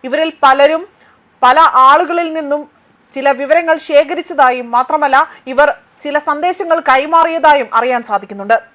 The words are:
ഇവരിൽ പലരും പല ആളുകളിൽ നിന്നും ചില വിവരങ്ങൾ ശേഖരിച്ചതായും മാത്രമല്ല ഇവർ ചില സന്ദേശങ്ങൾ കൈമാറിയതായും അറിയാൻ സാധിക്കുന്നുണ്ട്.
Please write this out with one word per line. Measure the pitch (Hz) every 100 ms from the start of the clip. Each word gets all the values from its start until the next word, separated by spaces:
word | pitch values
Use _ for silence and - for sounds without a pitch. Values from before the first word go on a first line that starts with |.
ഇവരിൽ | 254 294 320 311
പലരും | 277 269 285 320 381 _ _ _ _ _ 254
പല | 285 277 262 262
ആളുകളിൽ | 302 359 349 330 320
നിന്നും | 285 294 294 _ _ _ _ 269
ചില | 277 262
വിവരങ്ങൾ | 277 330 330 320 -
ശേഖരിച്ചതായും | 294 294 - - 302 254 254 240 240
മാത്രമല്ല | 262 311 285 269 311 - -
ഇവർ | 262 294 - _ _
ചില | 294 294 294
സന്ദേശങ്ങൾ | 294 349 359 339 330 320
കൈമാറിയതായും | 262 302 330 330 330 311 294 226 226
അറിയാൻ | 240 247 233
സാധിക്കുന്നുണ്ട്. | 202 196 202 196 226 _